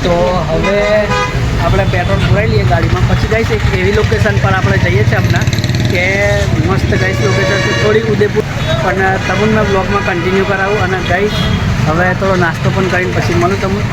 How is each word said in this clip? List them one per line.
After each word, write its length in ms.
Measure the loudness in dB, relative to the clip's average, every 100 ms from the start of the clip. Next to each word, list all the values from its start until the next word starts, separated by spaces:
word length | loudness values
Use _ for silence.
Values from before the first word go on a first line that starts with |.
તો 400 | 0 0 0 0 -2
હવે 320 | -2 0 0 2 0 0 -2 -2 -2 -2 0 2
આપણે 200 | 2 2
પેટ્રોલ 260 | 0 0 0
પુરાઈ 300 | 2 2 2
લઈએ 160 | 2
ગાડીમાં. 380 | 2 2 0 0 2
પછી, 180 | 2 0
ગાઈસ, 240 | 0 0
એક 100 | 0 0 0
એવી 140 | 0
લોકેશન 460 | 0 0 2 2 2
પર 160 | 0
આપણે 240 | 0 2 2
જઈએ 260 | 2 2
છીએ 140 | 2 2
હમણાં 240 | 2 0 0 0 -2 -2 0
કે 120 | 0 0 0 0 0 0 0 0
મસ્ત, 340 | 0 0 0
ગાઈસ, 140 | 0 0 0
લોકેશન 320 | 0 0 0
છે 260 | -2 0
થોડી 160 | 2 0
ઉદયપુર, 440 | 0 0 0 0 -4 -4 -2 -2
પણ 100 | -2 0 0 0 -2
તમને 260 | 0 2 2
મેં 80 |
વ્લોગમાં 380 | 0 0 0 -2 -2
કન્ટિન્યુ 400 | -2 0 0 0
કરાવું. 380 | 0 0 0
અને, 140 | 0 -2 -2
ગાઈસ, 220 | 0 0 -2 0 0 0 0 0
હવે 260 | 0 0
થોડો 220 | 0 0 0
નાસ્તો 340 | 0 0 -2
પણ 140 | 0 0
કરીને 240 | 0 -2
પછી 220 | -2 0
મળું 280 | 0 0 0
તમને. 200 | -2 -2 -2